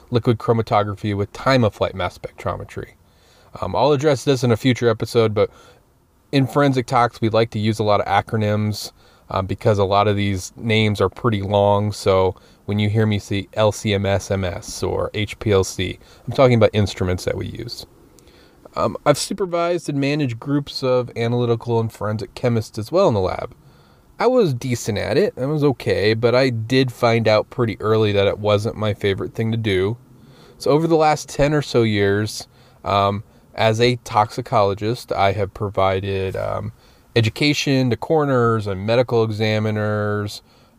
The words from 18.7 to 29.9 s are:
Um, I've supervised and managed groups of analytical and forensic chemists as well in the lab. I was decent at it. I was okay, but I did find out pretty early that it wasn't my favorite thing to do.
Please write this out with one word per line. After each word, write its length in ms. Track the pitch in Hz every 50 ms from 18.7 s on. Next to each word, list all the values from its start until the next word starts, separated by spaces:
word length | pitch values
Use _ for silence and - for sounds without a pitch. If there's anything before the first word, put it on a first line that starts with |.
| -
Um, 220 | - - 113 - - -
I've 140 | 143 147 -
supervised 680 | - - 214 - 202 175 170 170 170 170 180 170 -
and 120 | - 143 139
managed 400 | 139 139 147 151 147 123 117 113
groups 420 | - 143 143 147 143 - - -
of 340 | 135 127 127 127 123 123 -
analytical 640 | 113 117 117 120 123 123 117 117 113 - 120 117 113
and 140 | 113 113 -
forensic 400 | - 101 107 107 110 101 - -
chemists 460 | - - 123 117 113 104 - - 110
as 120 | 104 -
well 160 | 160 180 202
in 60 | 165 117
the 60 | 101
lab. 340 | 92 87 - - - - - - - - - - _ _ _ _ _ _ _
I 80 | - 202
was 300 | 240 254 254 214 156 127
decent 420 | 120 - 131 120 - - 117 104
at 180 | 95 92 92 113
it. 200 | 147 208 - -
I 80 | - 127
was 180 | 139 156 151 139
okay, 520 | 147 123 - - 117 95 87 98 107 110
but 180 | 113 120 117 120
I 160 | 127 139 135
did 420 | 117 113 110 113 131 131 135 123
find 360 | - - 123 117 113 117 110
out 240 | 110 107 107 104 -
pretty 280 | - - 120 110 98 -
early 320 | 101 107 110 110 110 104 101
that 120 | 98 98
it 140 | 98 82 98
wasn't 380 | 107 104 104 104 104 117 -
my 180 | - 107 107 101
favorite 400 | - - 101 98 110 - - -
thing 160 | - 113 113
to 60 | 113
do. 400 | 117 110 107 95 92 95 101